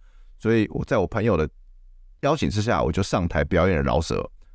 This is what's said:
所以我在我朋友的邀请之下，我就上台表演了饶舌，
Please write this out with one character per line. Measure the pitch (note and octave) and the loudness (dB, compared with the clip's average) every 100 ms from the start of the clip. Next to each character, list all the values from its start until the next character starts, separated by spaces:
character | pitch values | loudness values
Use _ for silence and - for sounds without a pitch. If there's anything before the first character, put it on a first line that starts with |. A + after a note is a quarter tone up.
| - - - - | -10 -20 -20 -6
所 | A2 | 0
以 | A2+ G#2 | 2 2
我 | - | -2
在 | - B2 | -2 -2
我 | F2 | 0
朋 | A2 | 0
友 | A2+ F2 | 0 2
的 | D#2 - - - - - - - | 0 -4 -20 -20 -20 -20 -20 -6
邀 | C#3 D#3 | -2 0
请 | D2+ | 0
之 | G#2 | -2
下， | G#2+ F#2+ | 0 0
我 | B1 | 0
就 | E2 | 0
上 | G2 A2+ F2 | -2 0 0
台 | - | -2
表 | D2 F2 F#2 | 0 2 2
演 | E2+ | 2
了 | |
饶 | C2+ B1 | 0 0
舌， | D#2+ G1+ - - - | -2 -4 -6 -12 -20